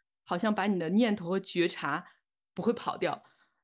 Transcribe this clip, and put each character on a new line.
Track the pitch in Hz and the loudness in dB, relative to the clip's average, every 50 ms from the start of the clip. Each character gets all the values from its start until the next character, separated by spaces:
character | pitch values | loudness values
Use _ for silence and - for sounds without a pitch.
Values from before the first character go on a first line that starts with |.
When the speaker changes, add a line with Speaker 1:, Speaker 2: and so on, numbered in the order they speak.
| _ _ _ _ _ | _ _ _ _ _
Speaker 1:
好 | - 180 | -4 -2
像 | 175 233 220 214 | 0 2 0 2
把 | 208 185 | 2 2
你 | 208 202 180 | 2 2 0
的 | 165 160 | 0 2
念 | 185 208 247 226 208 | 2 4 4 4 2
头 | 202 175 165 | 0 -2 -2
和 | 185 196 | -2 -2
觉 | 190 - - 175 170 | -2 -2 0 2 2
察 | 175 175 - - 147 139 165 180 - - _ _ _ _ _ _ _ _ | 2 0 -2 -2 -2 -2 -4 -6 -10 -18 _ _ _ _ _ _ _ _
不 | - 170 | -2 0
会 | 220 - | 0 0
跑 | - - - - - | 0 -2 -4 -2 0
掉。 | 175 165 143 - - | -2 -2 -2 -4 -8
Speaker 2:
嗯。 | - _ _ _ _ _ _ | -16 _ _ _ _ _ _